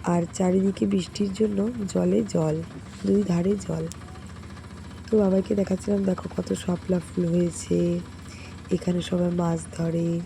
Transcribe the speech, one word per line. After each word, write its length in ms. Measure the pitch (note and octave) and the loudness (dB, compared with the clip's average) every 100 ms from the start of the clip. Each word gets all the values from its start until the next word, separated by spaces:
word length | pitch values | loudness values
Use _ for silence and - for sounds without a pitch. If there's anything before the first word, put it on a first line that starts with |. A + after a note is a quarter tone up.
আর 180 | - F3 E3+ | 2 0 0
চারিদিকে 520 | - F#3 F#3 G3 G3 G#3 | 0 2 4 2 2 2
বৃষ্টির 440 | G3 E3 - G3+ | 2 -2 -2 -2
জন্য 260 | F#3+ A3 G3+ G#3 A#3+ G3 | 2 0 2 -2 -2 -2
জলে 340 | F#3 F3+ G3+ | 2 4 2
জল, 340 | G#3+ E3+ D#3 D#3 E3 - - - | 2 2 2 0 -4 -12 -14 -4
দুই 180 | G3 G3 | 2 2
ধারে 300 | F#3+ E3+ F3+ G3+ | 4 2 2 0
জল। 280 | F3 E3 E3 - - - - - - - - - - - | -2 -4 -4 -8 -14 -14 -14 -14 -14 -14 -14 -14 -14 -14
তো 100 | - A3 | 2 4
বাবাকে 360 | G3 F#3+ F#3 | 6 4 4
দেখাচ্ছিলাম, 460 | G3+ F#3+ F#3+ - G3+ | 0 2 0 0 2
"দেখো 240 | F#3+ F#3 F3 | 2 0 -2
কত 200 | - F#3 | -6 -2
শাপলা 440 | F#3+ - F3 - F3+ | -2 0 -2 2 0
ফুল 240 | - - | 0 -2
হয়েছে, 540 | E3+ F3 F3 E3 - F3 F3 F3 - - - - - - - | 2 2 2 -2 0 2 2 0 -6 -14 -14 -14 -14 -14 -2
এখানে 300 | F3+ - F3 | 0 2 0
সবাই 280 | E3 F3+ F3 | 0 0 2
মাছ 280 | F3 E3+ E3 D#3+ | 2 0 0 -4
ধরে।" 360 | - E3 E3 E3+ E3+ | -4 -2 0 0 0